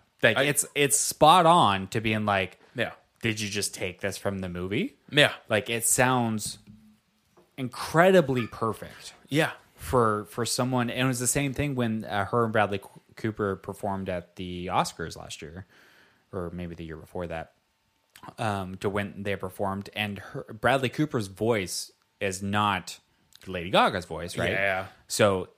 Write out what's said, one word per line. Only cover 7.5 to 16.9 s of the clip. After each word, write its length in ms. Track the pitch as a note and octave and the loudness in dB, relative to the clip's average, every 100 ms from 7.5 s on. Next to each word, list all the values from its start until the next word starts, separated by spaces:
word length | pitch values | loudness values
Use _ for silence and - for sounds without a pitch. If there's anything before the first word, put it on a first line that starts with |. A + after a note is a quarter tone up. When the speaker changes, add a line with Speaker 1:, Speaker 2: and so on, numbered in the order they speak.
| - | -10
Speaker 1:
incredibly 920 | B2+ - - D#3 F#3 F#3+ C#3 B2+ A2 | -10 -8 0 6 8 8 6 0 -2
perfect 680 | - A2+ G2+ D#2+ - - - _ | -2 -2 -2 -10 -16 -20 -20 _
Speaker 2:
Yeah. 220 | C#3+ D3+ - _ | 0 0 -4 _
Speaker 1:
for, 520 | _ - C3 A2+ G#2 G#2 | _ 0 4 4 2 -4
for 160 | - A2+ | -4 -2
someone. 440 | - B2+ B2+ A#2+ | 0 0 0 0
And 100 | A2 | 0
it 80 | C3 | 0
was 120 | A#2+ | 2
the 60 | B2 | 0
same 260 | C#3+ C#3 | 0 -2
thing 200 | B2+ D3 | -2 -2
when, 300 | B2+ A#2 A2 | 0 0 -2
uh, 220 | - G2+ F#2+ | -2 -2 0
her 180 | A#2+ | 2
and 80 | A2+ | 2
Bradley 260 | A2 G2+ G2+ | 2 2 0
C-, 220 | - - _ - | -8 -20 _ -6
Cooper 400 | A2+ G#2 G#2 F#2 | -6 -2 -2 -2
performed 520 | - F#2+ G#2 G2 F#2+ | -8 -8 -6 -4 -4
at 280 | F2+ E2+ - | -6 -8 -12
the 300 | F2+ F2+ F2+ | -10 -8 -2
Oscars 480 | G#2 F3 - D#2+ - | -2 -2 -6 -10 -10
last 260 | - - | -14 -14
year, 240 | D2+ E2+ - _ _ _ _ _ _ | -14 -16 -18 _ _ _ _ _ _
or 180 | G2 F2 | -8 -8
maybe 240 | F2 F2 | -8 -10
the 100 | E2+ | -10
year 120 | E2 | -12